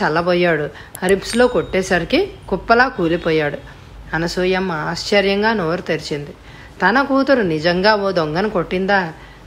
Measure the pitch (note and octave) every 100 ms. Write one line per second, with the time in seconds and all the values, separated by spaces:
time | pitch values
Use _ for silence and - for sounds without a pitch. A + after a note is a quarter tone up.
0 | F3+ D3 F3 F3 F3 D#3 D3 - - -
1 | F#3 G3 - A#3 B3 F#3+ C#3+ F#3 F#3 F3
2 | E3 C#4+ G4+ - - F#3 - A#3 B3+ -
3 | E3+ E3+ E3+ D#3 D3 C#3+ - - - -
4 | - D#3+ E3+ F#3+ F#3 F#3 F#3+ D#3+ D#3 E3
5 | - G3+ G3 G3 A3 A3 D#3+ D#3+ - D#3+
6 | - D3 D3 - - - - - F#3 B3
7 | C#4 C4+ C4+ C4 F#3+ D#3 E3 F3+ G#3 G#3+
8 | G3 F3+ D3+ D#3+ G#3 G3+ D#3 F#3 F#3+ G3+
9 | E3 D#3 - -